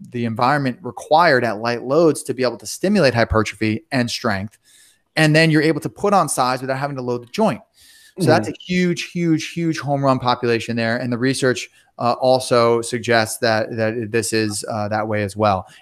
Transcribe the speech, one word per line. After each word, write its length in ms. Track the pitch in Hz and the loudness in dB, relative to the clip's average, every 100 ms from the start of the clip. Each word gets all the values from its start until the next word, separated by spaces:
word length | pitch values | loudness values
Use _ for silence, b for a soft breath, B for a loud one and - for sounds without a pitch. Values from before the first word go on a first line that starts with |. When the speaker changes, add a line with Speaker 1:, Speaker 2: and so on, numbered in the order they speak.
| - | -12
Speaker 1:
the 160 | 120 117 | -6 -4
environment 540 | 113 123 147 135 117 | 0 2 2 -2 -6
required 640 | 123 - - 151 175 127 | -10 -10 2 4 6 4
at 160 | 120 104 | 2 -2
light 240 | 117 120 | -4 -4
loads 400 | 120 147 170 143 | 0 2 4 2
to 100 | - | -4
be 100 | 120 | -2
able 140 | 123 113 | -2 -2
to 80 | 107 | -12
stimulate 480 | - 180 208 139 | -6 0 4 4
hypertrophy 720 | 117 110 110 107 - 110 110 - | 4 2 2 0 -2 -2 -2 -4
and 180 | 135 120 | -2 -2
strength. 480 | - 120 98 104 _ b b b b b - | -2 -4 -4 -6 _ b b b b b 0
And 200 | 156 156 | 4 4
then 160 | 165 | 4
you're 120 | 151 | 4
able 180 | 151 143 | 2 0
to 80 | 135 | -4
put 240 | - 202 | -4 2
on 160 | 202 156 | 2 2
size 320 | - 127 127 | 0 0 -2
without 160 | 131 131 | -4 -4
having 180 | 143 139 | -4 -6
to 60 | |
load 220 | 123 120 | -6 -6
the 80 | 117 | -6
joint. 300 | - 214 110 _ b b b b b | -2 -2 -2 _ b b b b b
So 60 | 170 | 2
that's 240 | 160 - | 2 0
Speaker 2:
Mm-hmm. 40 | |
Speaker 1:
a 100 | - - | -10 -4
huge, 300 | 180 180 170 - | 0 0 -2 -6
huge, 400 | 180 170 156 - | -4 0 0 -2
huge 280 | - 165 147 | -6 -4 -4
home 240 | 139 143 | -2 0
run 160 | 139 127 | 0 0
population 560 | 123 123 120 117 110 117 | 0 0 0 -2 -2 -4
there. 220 | 113 117 | -2 -2
And 140 | 123 | -4
the 60 | 120 | -2
research, 520 | 131 131 131 120 - b b - | -2 0 0 0 -6 b b -4
uh, 160 | 123 123 | -2 0
also 640 | 127 127 - 123 117 117 | 2 2 2 2 4 2
suggests 580 | 113 123 110 117 110 - | -2 -6 0 2 2 -2
that, 360 | 117 110 110 117 | 0 0 -2 -2
that 360 | 110 117 110 | -4 -4 -2
this 220 | 113 107 | -2 0
is, 320 | 110 110 101 - | 0 -2 -4 -6
uh, 180 | 117 104 | -6 -4
that 180 | 107 110 | -4 -2
way 160 | 107 | -2
as 120 | 101 104 | -4 0
well. 320 | 107 95 - b | 2 2 -2 b